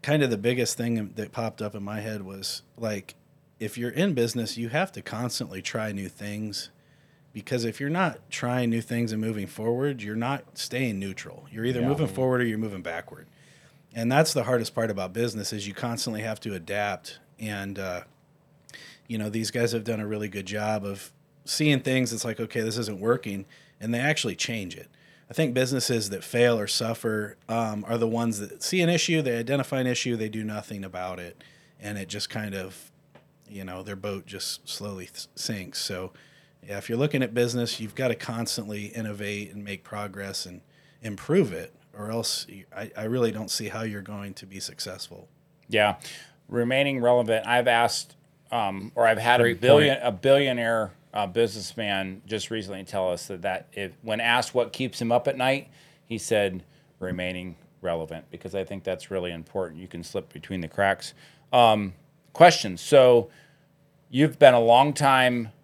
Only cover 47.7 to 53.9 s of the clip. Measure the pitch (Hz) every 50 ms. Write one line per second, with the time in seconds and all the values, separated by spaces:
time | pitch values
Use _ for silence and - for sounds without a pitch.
47.7 | 120 117 120 117 - - - - - _ _ _ _ _ _ _ - 117 110 98
48.7 | 95 98 98 107 - 117 117 113 110 104 110 117 123 123 120 120 117 87 117 127
49.7 | 139 147 151 143 135 131 - 120 104 90 - 135 135 139 143 135 127 120 117 113
50.7 | 113 113 110 95 90 _ _ _ - 104 104 95 87 113 117 110 95 107 92 -
51.7 | - - 110 104 101 98 95 95 92 98 - 95 107 107 - - 113 113 101 95
52.7 | 98 95 98 90 - 98 95 92 90 90 - - 98 90 85 101 92 92 - _
53.7 | - 101 101 92